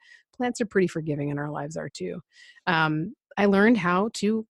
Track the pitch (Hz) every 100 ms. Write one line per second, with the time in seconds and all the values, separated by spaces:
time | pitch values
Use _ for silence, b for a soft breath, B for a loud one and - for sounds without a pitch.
0 | b b _ - 247 - 233 196 180 165
1 | 160 143 143 143 147 151 147 160 151 -
2 | 180 175 - b b b - 165 156 156
3 | 175 277 _ - 202 196 214 233 175 180
4 | 220 - 202 220